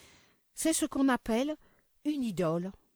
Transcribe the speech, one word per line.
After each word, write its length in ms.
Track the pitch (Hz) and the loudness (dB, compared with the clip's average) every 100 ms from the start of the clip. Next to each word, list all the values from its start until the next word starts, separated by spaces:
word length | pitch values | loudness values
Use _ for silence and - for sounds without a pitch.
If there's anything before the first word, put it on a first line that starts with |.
| - - _ _ _ | -20 -20 _ _ _
C'est 200 | - 320 | -2 0
ce 120 | 320 - | 0 0
qu'on 240 | 277 269 | 2 2
appelle 480 | 240 - 226 285 302 _ _ _ _ 294 | 2 0 0 0 -6 _ _ _ _ -4
une 180 | 294 | -2
idole. 480 | 233 175 165 170 185 - _ | -2 0 0 0 -4 -10 _